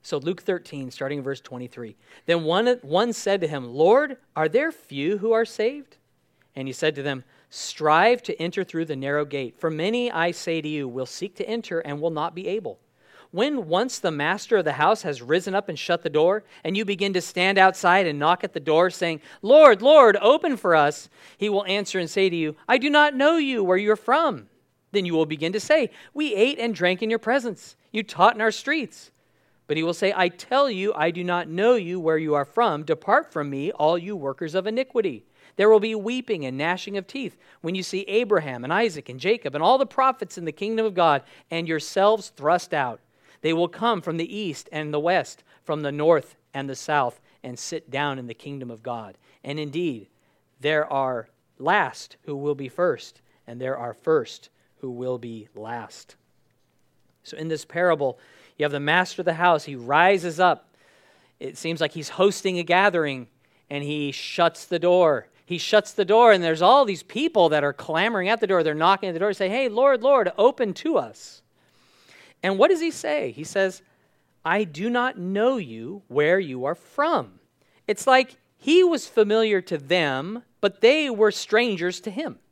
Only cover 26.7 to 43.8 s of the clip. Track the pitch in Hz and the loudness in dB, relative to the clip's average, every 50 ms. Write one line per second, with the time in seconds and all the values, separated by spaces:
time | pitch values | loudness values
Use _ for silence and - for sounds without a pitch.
26.7 | 220 160 180 180 185 180 226 220 226 233 - 214 247 277 233 240 190 - - - | -4 0 0 0 0 0 -2 -4 -4 -4 -2 -2 -2 -2 -2 -4 -10 -10 -16 -20
27.7 | - _ _ _ - 214 214 - - 143 180 214 240 220 220 220 214 - - 269 | -20 _ _ _ -8 -8 -8 -8 0 4 4 4 4 4 -2 -2 -2 -2 -4 -4
28.7 | 294 320 262 - - - - - _ _ _ _ _ _ _ _ _ _ _ _ | -4 -4 -4 -8 -12 -20 -20 -20 _ _ _ _ _ _ _ _ _ _ _ _
29.7 | 151 160 160 165 170 165 208 190 202 - 185 175 180 - - - 247 269 285 269 | -4 -2 -2 -2 -2 0 -2 -2 2 2 0 0 -2 -6 -8 -2 0 0 2 0
30.7 | 220 185 190 202 220 151 151 170 170 175 180 175 175 175 170 156 160 175 202 233 | 0 -4 -4 -4 -2 0 -2 -2 -2 -4 -4 -4 -4 -4 -4 -6 -4 0 4 4
31.7 | 254 233 185 165 180 185 165 160 160 156 160 156 151 143 139 - _ - 240 214 | 4 2 2 -4 -8 -2 0 0 0 0 0 0 0 0 -2 -2 _ 0 0 0
32.7 | 160 147 156 147 160 147 - - 214 285 320 - - 165 147 143 139 135 139 175 | 0 -2 -2 -4 -4 -4 0 2 2 2 2 -2 -8 -6 -6 -6 -6 -6 -6 -6
33.7 | - - 151 156 170 180 170 190 208 185 143 139 135 - 175 160 147 190 180 208 | -4 0 0 0 0 0 -4 -8 -10 -8 -6 -8 -6 -6 -8 -4 -4 -4 -4 -2
34.7 | 220 240 262 254 _ 247 214 180 131 104 _ _ _ _ _ _ _ - 190 214 | -4 -4 -6 _ _ -2 -2 -2 -4 -8 _ _ _ _ _ _ _ 2 6 8
35.7 | 220 214 202 226 220 214 190 220 247 254 254 - 220 170 143 131 131 131 147 165 | 8 6 6 2 -4 -4 -4 -4 -6 -6 -4 -4 -6 -4 -4 -6 -4 -2 -2 -2
36.7 | 180 185 - - 202 196 190 - - 269 262 180 - _ _ _ _ _ - 160 | -2 -4 -6 -10 -10 -10 -10 -10 -10 -10 -10 -10 -12 _ _ _ _ _ -8 -6
37.7 | 180 190 175 - - 190 196 190 196 220 240 202 214 175 151 143 127 120 120 135 | -6 -6 -6 -4 -6 -6 -6 0 0 0 0 2 0 0 0 -2 -8 -8 -6 -2
38.7 | 165 196 233 226 165 147 131 - 123 131 127 185 226 233 - 143 131 147 156 185 | 0 0 0 -2 -4 -8 -14 -14 -14 -6 -2 -2 -2 0 -2 -8 -4 0 2 2
39.7 | 254 262 269 - - - 262 269 254 - 202 185 - - 170 160 151 - 196 208 | 4 2 2 -2 0 0 0 0 0 -2 -8 -12 -10 -10 -10 -10 -8 -6 -6 -6
40.7 | 226 220 220 220 185 170 175 160 147 139 - _ - - _ _ 165 165 165 160 | -4 -2 -2 -2 0 2 4 4 4 2 -2 _ -20 -20 _ _ -8 -6 -4 -4
41.7 | 160 151 147 - - 196 190 208 220 214 196 - _ - 139 151 170 175 - - | -4 -4 -6 -4 0 2 4 4 4 2 -2 -12 _ -4 0 0 0 0 0 -4
42.7 | - 151 135 123 113 - _ _ _ _ _ _ _ _ - 156 165 165 175 170 | -2 -2 -2 -4 -6 -12 _ _ _ _ _ _ _ _ -4 -2 0 0 -2 -4
43.7 | 175 - | -4 -4